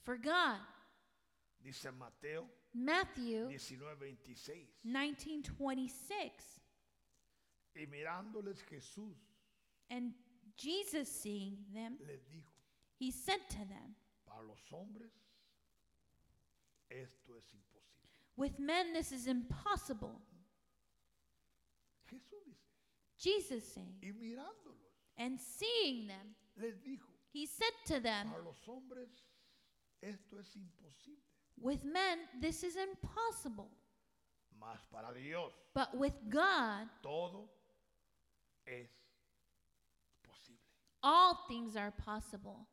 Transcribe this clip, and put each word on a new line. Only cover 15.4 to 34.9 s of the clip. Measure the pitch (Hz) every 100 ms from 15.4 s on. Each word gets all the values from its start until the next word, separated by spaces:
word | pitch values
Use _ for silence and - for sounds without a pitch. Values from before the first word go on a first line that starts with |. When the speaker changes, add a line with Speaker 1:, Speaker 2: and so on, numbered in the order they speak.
| _ _ _ _ _ _ _ _ _ _ _ _ _ _ -
Speaker 2:
esto | 127 127 - - 117
es | 107
imposible." | 107 - - - _ - - _ -
Speaker 1:
"With | 269 262
men | 277 339 349
this | 330 -
is | 262 240
impossible." | 254 240 - 415 403 - 226 - 226 - - - _ _ _ _ _ _ _ _ _ _ _ _ _ _ _ -
Speaker 2:
Jesús | 254 - 415 359
dice, | - _ _ _ _ _ -
Speaker 1:
Jesus | 349 415 - 247 -
saying | - 185 190
Speaker 2:
y | 190
mirándolos, | 208 226 240 311 440 320 - - _ _ -
Speaker 1:
and | 247 262
seeing | - - 440 466 349 254 208
them, | 190 208 214 _ -
Speaker 2:
les | 226 196
dijo, | 277 269 - - _
Speaker 1:
he | 294 294
said | - 453 453 -
to | 294
them, | 233 214 214
Speaker 2:
"Para | 165
los | 170 - -
hombres | 254 262 254 240 - - _ _ _ _ _ _ _
esto | 190 196 - 202
es | 180 208
imposible." | 185 - 160 135 - 294 _ _ _ -
Speaker 1:
"With | 233 285
men | 277 349 381 339 330 254
this | 311 320
is | 359 339
impossible." | 381 381 - - 453 440 285 208 202 - _ _ _ _ _ _ _ 107
Speaker 2:
Mas | 110 110 -